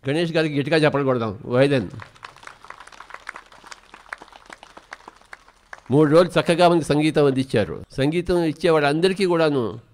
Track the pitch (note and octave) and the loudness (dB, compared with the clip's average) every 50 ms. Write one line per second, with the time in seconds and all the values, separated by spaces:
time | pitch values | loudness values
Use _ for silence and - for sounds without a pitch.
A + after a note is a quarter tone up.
0 | _ C3+ C#3+ D#3+ F3 E3 D#3+ E3 D#3+ D#3 D3 C#3 C#3 C#3+ D3+ D#3+ D3+ D3 C3+ C#3 | _ -4 -4 -2 -2 -2 0 -2 -2 0 -2 -4 -2 0 0 2 2 2 0 0
1 | C#3+ C3 B2+ B2 A2+ A2+ F#2+ - - - A#2+ B2 C#3 C#3+ C#3+ C3 G2+ E2+ - A2 | 0 0 0 -2 -2 -4 -6 -8 -8 -2 2 2 2 2 2 -2 -2 -4 -10 -16
2 | - - _ - - - - - - - - _ _ - - - - - - - | -18 -20 _ -20 -20 -20 -20 -20 -20 -20 -20 _ _ -20 -20 -20 -20 -20 -20 -20
3 | - - - - - - - - - - - - - - - - _ _ - - | -20 -20 -20 -18 -18 -18 -18 -18 -20 -20 -20 -20 -20 -20 -20 -20 _ _ -20 -20
4 | - - - - - - - - - - - _ - - - - _ _ - - | -18 -18 -18 -18 -18 -20 -20 -20 -20 -20 -20 _ -20 -20 -20 -20 _ _ -20 -20
5 | - - _ _ _ _ - _ _ _ _ _ _ _ - - _ - A#2 C#3+ | -20 -20 _ _ _ _ -20 _ _ _ _ _ _ _ -20 -20 _ 0 2 2
6 | D#3 D3 D3 E3 F#3 E3+ - E3 D3 - F3 D#3 F3+ E3+ F3 E3+ D3 - D3 D3 | 4 6 6 6 4 4 2 -2 0 0 2 4 4 4 4 2 0 0 0 0
7 | D3+ D#3 C#3+ D#3+ D3 C#3+ C3+ C3 C3 C3+ - A#2 G2+ D#2+ - - - _ - - | 0 2 2 2 2 2 2 0 -4 -2 -2 -2 -2 -2 -6 -12 -14 _ -6 -4
8 | C3+ C#3+ D#3+ F3 F3 F3 F3+ F3 E3+ D#3+ D3 - - F3 D#3+ D#3 D3 C#3+ D3 D#3+ | -4 -2 -2 -2 -2 -2 -2 0 0 -2 -4 -2 0 2 2 2 2 0 0 0
9 | E3+ F#3+ F#3+ F3 G3 F3+ F3 E3 E3 D#3 C#3+ C3+ A#2 G#2 G#2 A2+ - _ | 0 0 0 0 0 0 2 2 2 2 0 0 -2 -4 -8 -12 -18 _